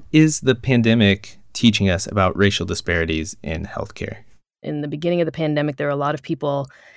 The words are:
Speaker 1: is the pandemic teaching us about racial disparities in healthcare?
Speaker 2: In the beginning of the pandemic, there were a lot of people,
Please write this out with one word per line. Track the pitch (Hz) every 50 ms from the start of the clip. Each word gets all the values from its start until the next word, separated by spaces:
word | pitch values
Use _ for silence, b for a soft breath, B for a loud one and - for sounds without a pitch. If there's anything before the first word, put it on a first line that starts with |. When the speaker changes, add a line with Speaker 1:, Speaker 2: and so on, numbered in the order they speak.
| - -
Speaker 1:
is | - 156 156 156 151 -
the | - 131 123
pandemic | 123 - 127 127 120 113 117 113 120 104 101 98 101 - - - - - - -
teaching | - - 117 107 - 101 95
us | 87 85 -
about | - 98 104 95 92 -
racial | 87 101 98 - - 92
disparities | 95 87 - - - 87 85 82 82 80 80 80 78 - - -
in | 73 80 80 80
healthcare? | - - - - - - - - - - - - - - _ _ _ _ _
Speaker 2:
In | - - 151 147
the | 147
beginning | 147 143 151 165 170 175 175
of | 165
the | 151
pandemic, | - 170 160 156 151 151 147 151 139
there | - 147
were | 143
a | 143
lot | 143 143 147 151
of | 147 -
people, | - 160 - 147 143 139 139 135 b b b b b b